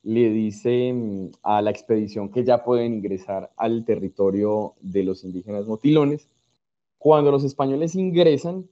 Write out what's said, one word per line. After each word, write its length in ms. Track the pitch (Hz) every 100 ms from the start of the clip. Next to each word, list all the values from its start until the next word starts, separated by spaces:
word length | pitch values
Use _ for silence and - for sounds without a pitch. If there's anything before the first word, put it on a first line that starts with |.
le 260 | 107 113 117
dice, 640 | 110 107 104 123 123 123
mm, 380 | 127 110 98 92 -
a 220 | - 104
la 80 | 104
expedición 580 | 104 - 110 104 107 101
que 140 | 123
ya 200 | 123 120
pueden 300 | 123 123 117
ingresar 580 | 110 98 98 - 95 - -
al 280 | 113 117 117
territorio 920 | 110 95 - 98 98 104 107 104 _
de 220 | 95 98
los 200 | 92 92
indígenas 420 | 92 90 101 104 107
motilones. 640 | 110 147 156 143 147 _ _ _ _ _ _ _ _
Cuando 320 | 147 156 143
los 120 | 139
españoles 520 | 139 - 135 139 165 185
ingresan 720 | 185 170 165 139 170 185 185